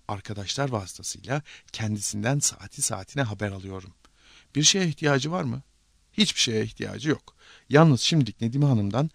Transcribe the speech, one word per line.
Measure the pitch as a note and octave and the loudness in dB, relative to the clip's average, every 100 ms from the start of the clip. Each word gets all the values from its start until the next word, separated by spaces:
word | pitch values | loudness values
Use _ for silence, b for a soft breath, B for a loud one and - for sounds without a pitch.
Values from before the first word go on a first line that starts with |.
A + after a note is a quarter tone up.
| - | -10
Arkadaşlar | G2+ - G2+ G2+ - C#3 | -8 -8 -8 -6 -4 -2
vasıtasıyla | A2+ F#2 - - - - D3+ B B B | -2 -6 -10 -12 -10 -6 -6 B B B
kendisinden | - G#2+ G#2 - G#2 A2+ C#3+ | -6 -4 -2 -4 -2 0 0
saati | - - G2+ - | -2 -4 -12 -6
saatine | - G2 F#2 C#3 | -4 -4 -6 -4
haber | A#2+ G2+ G#2 | -4 -4 -6
alıyorum. | G2 G2 F#2+ F#2+ - b b b b b C#3 | -6 -10 -12 -14 -20 b b b b b 0
Bir | |
şeye | D3+ G3 F3 | 2 2 0
ihtiyacı | D3 D3 C3+ D3 | 0 2 2 0
var | F3+ | -4
mı? | C#3 B2+ - _ _ _ _ | -4 -6 -10 _ _ _ _
Hiçbir | - G#3 - | 0 0 0
şeye | - A2 | 0 0
ihtiyacı | A2 - G#2 G2+ D3 | -2 -6 -8 -4 -2
yok. | - - b b b b | -2 -6 b b b b
Yalnız | C3+ D#3+ B2 | 8 8 6
şimdilik | - E3 A2 - | 4 2 2 -2
Nedime | A#2 C3+ D3 | -2 2 4
Hanım'dan | A2+ G2+ A2+ D#3 | 4 2 0 -2